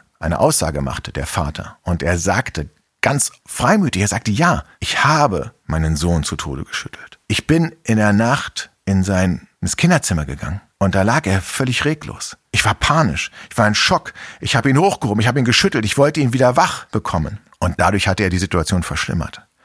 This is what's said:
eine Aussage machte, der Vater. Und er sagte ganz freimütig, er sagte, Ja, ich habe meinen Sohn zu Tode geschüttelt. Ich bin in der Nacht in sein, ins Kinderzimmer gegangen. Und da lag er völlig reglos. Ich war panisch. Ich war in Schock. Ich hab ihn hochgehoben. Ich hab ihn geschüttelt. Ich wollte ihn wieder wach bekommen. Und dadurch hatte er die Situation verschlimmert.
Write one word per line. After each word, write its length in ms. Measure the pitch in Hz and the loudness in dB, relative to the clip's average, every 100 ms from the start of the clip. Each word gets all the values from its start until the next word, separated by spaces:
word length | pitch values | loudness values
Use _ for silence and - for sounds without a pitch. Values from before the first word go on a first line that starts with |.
| _ _ | _ _
eine 220 | 82 80 | -4 2
Aussage 400 | 143 151 80 71 | 2 2 -2 -2
machte, 320 | 67 - - | -4 -6 -10
der 140 | - 69 | -8 -4
Vater. 500 | - 73 78 - - | -4 -4 -6 -12 -10
Und 200 | - 85 | -4 -2
er 160 | 71 90 | 0 0
sagte 520 | 80 95 - - - _ _ _ | 0 -2 -2 -6 -10 _ _ _
ganz 280 | - 143 - - - | -2 0 -2 -6 -12
freimütig, 560 | - 123 214 170 92 | -4 2 2 2 2
er 60 | 101 | 0
sagte, 220 | - - | 0 -2
Ja, 320 | 104 170 113 - _ | 0 2 0 -4 _
ich 240 | - - | -6 0
habe 480 | 135 156 147 92 67 - - | 2 4 2 0 -6 -12 -4
meinen 300 | 78 80 78 | 0 0 0
Sohn 280 | 85 85 | 2 0
zu 100 | 76 | 0
Tode 300 | 76 - 67 | -6 -6 -8
geschüttelt. 540 | - - - - - - _ | -8 -10 -10 -16 -20 -20 _
Ich 180 | 107 - | -6 2
bin 300 | 160 165 - | 2 2 -4
in 140 | - 110 | -2 2
der 160 | 104 | 4
Nacht 560 | 101 113 139 - - - _ - | 4 2 0 -4 -10 -12 _ 0
in 160 | 95 | 0
sein, 420 | 95 95 92 90 - _ | 2 2 2 0 -8 _
ins 160 | 92 - | -6 0
Kinderzimmer 480 | 165 175 - 85 | 2 2 2 -2
gegangen. 360 | 71 71 - 92 - _ | -2 -6 -8 -8 -10 _
Und 160 | 98 | 0
da 80 | 98 | 2
lag 240 | 98 135 123 | 2 2 0
er 160 | 95 | -2
völlig 420 | - - 131 127 | -2 -4 -2 0
reglos. 520 | 147 156 - 107 - - _ | -2 -2 -8 -12 -14 -16 _
Ich 140 | - | -2
war 100 | 107 | 0
panisch. 560 | 95 - 151 143 71 - - - | 0 0 2 2 -2 -6 -12 -12
Ich 80 | - | 0
war 100 | 107 | 2
in 60 | |
Schock. 400 | 104 - 180 - - - - | 2 2 0 -2 -16 -18 -10
Ich 160 | - 127 | -2 0
hab 80 | |
ihn 140 | 139 135 | 4 4
hochgehoben. 420 | 190 - 123 104 | 4 2 0 2
Ich 80 | 110 | 2
hab 80 | 131 | 2
ihn 80 | |
geschüttelt. 400 | 120 117 196 127 | 2 2 2 0
Ich 140 | 110 - | -2 2
wollte 220 | 143 156 | 2 4
ihn 120 | 135 | 0
wieder 240 | 123 127 131 | 4 4 4
wach 300 | - - - | 2 0 -6
bekommen. 520 | 110 - 90 71 104 _ _ | -6 -2 -2 -2 -6 _ _
Und 160 | 90 - | -4 2
dadurch 300 | 87 101 - | 2 2 0
hatte 140 | 92 | 0
er 80 | 98 | 0
die 80 | 87 | 0
Situation 440 | 95 - 80 92 | 0 0 0 -2
verschlimmert. 640 | 85 - - - 73 - _ _ | -2 -4 -4 -4 -4 -10 _ _